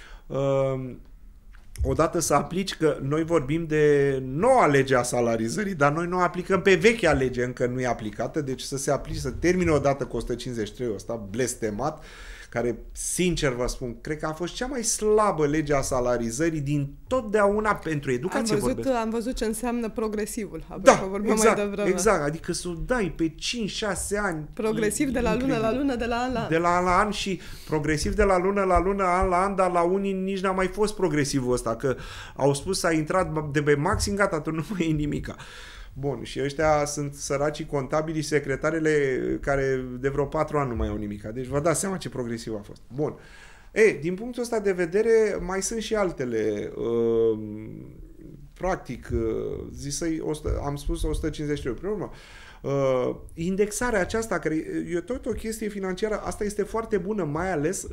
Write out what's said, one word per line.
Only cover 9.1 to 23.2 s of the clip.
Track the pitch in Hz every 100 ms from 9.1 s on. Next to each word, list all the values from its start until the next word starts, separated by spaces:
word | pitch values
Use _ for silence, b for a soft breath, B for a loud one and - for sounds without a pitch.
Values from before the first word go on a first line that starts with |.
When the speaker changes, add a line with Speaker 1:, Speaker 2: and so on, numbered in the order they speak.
| -
Speaker 1:
să | 135
termine | 117 170 180 170
odată | 147 139 135
cu | 120 117
o |
sută | 113
cincizeci | 120 131 117 101
și |
trei, | - 123
ăsta | 98 - 117 98
blestemat, | 110 120 - 107 104 143 - B B B B B
care, | 120 120 107 -
sincer | - - - 180 156 147
vă | 120 120
spun, | - 123 113
cred | - 151
că | 156
a |
fost | 156 175
cea | - 254
mai | 269
slabă | 220 - 214 214 208 160 151
lege | 156 147
a | 143
salarizării | 131 131 123 120 117 120 165 160
din | 139 147 143 - -
totdeauna | 262 214 214 202 208 214
pentru | 202 160 151 135
educație | 123 160 - 226
Speaker 2:
Am | 208
văzut, | - 240
Speaker 1:
vorbesc. | 262 240
Speaker 2:
am | 220
văzut | 233 220
ce | -
înseamnă | 220 226 247 240 226
progresivul, | 220 214 208 214 - 180 160 -
apropo, | - 233
Speaker 1:
Da, | 208 190
Speaker 2:
vorbeam | 202 208 220
Speaker 1:
exact, | 220 196
Speaker 2:
mai | 202
devreme. | 202 202
Speaker 1:
exact, | 185 208 185
adică | 147 160 -
să | 170 180
o | 165 156
dai | 247 180
pe | 143